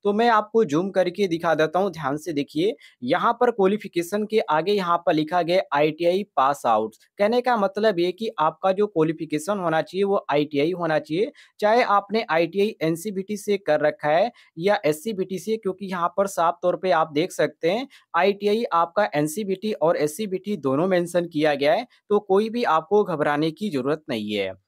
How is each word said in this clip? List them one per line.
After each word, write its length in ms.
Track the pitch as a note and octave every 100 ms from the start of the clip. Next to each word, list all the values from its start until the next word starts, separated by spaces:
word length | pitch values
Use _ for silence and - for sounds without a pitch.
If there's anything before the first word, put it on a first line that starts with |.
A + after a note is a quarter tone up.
| G3+
तो 80 |
मैं 140 | G#3 A#3+
आपको 340 | A3 G#3+ A3+ G3
जूम 240 | D3 F#3+
करके 380 | F#3 F3+ F3 G3
दिखा 260 | E3 F3 D#3
देता 240 | D#3 E3+
हूँ, 120 | G3
ध्यान 260 | D#3+ C#3+ D3
से 160 | F3
देखिए। 420 | D3 C#3+ D3+ F#3+ C#4 - _
यहाँ 280 | B2 F3 G#3
पर 180 | A#3 B3
क्वालिफिकेशन 760 | A#3 F#3+ G#3+ F#3 E3+ E3+ G#3 G#3
के 140 | G#3+
आगे 320 | - D3+ E3
यहाँ 240 | G#3 F3 E3+
पर 140 | F#3
लिखा 280 | D#3 D3+ F3+
गया 200 | E3 F#3 -
आईटीआई 500 | C#3+ D#3 D#3 E3+ F#3 G#3 -
पास 240 | C3+ C#3+ B2
आउट। 300 | A2 A2 - _ -
कहने 220 | G#3 B3
का 160 | B3 A#3+
मतलब 420 | G3 G#3 A3 F3
ये 120 | F3
कि 180 | F3+ A3 -
आपका 320 | D#3 D#3+ F#3+
जो 140 | F#3+ G#3
क्वालिफिकेशन 720 | E3 D#3+ D#3+ D#3+ D3+ F3 G#3
होना 220 | E3+ D#3+
चाहिए 220 | D#3 F#3
वो 220 | G3+ G3 -
आईटीआई 400 | D3 D3 C#3+ D#3
होना 260 | F3+ E3 D#3
चाहिए, 320 | D3+ D#3+ C4 - - _
चाहे 240 | G#3 A#3
आपने 420 | B3 G3+ G3+ G#3+ A3
आईटीआई 460 | D#3+ E3+ F#3+ G#3 G#3+
एनसीबीटी 540 | D#3+ E3 A3 F#3+ F#3+ G#3
से 200 | - G3
कर 220 | G3 D3+
रखा 280 | D3+ D3 D3+
है 220 | D#3+ A#3 _ _ -
या 200 | F#3 G3+ -
एससीबीटी 540 | - A3+ F#3+ F#3 F#3+
से, 180 | G#3 A3
क्योंकि 280 | G3 F#3 G3
यहाँ 260 | F#3 F3 F#3
पर 100 | G3
साफ 300 | - E3+ E3+
तौर 120 | F3+ E3+
पे 160 | F#3
आप 200 | E3 E3
देख 180 | D3 D#3+
सकते 380 | - D3+ - D#3+
हैं 180 | G#3+ C#4 - _ E3
आईटीआई 480 | F#3+ G3+ G3+ G#3+ A#3
आपका 360 | E3+ E3+ - G#3 D3+
एनसीबीटी 560 | D3+ F3+ G3+ F#3 G#3+
और 240 | - D#3 F3
एससीबीटी 580 | D3+ D3+ G#3+ F3+ G#3 G3
दोनों 280 | C3+ C3+ D#3
मेंशन 400 | F3+ F3 F3 E3+
किया 260 | D3+ D3+ C#3
गया 180 | C#3+
है। 140 | F3+ B3+ _ _
तो 100 | G#3
कोई 280 | G3+ F#3+ A3
भी 140 | A#3 A#3+
आपको 380 | D#3+ D#3+ G#3 F#3
घबराने 460 | D#3 D3+ D3 D#3+
की 180 | D#3 G#3
जरूरत 340 | C#3+ B2+ D#3 -
नहीं 220 | A#2 G#2+
है। 220 | G#2 F#2+ F#2+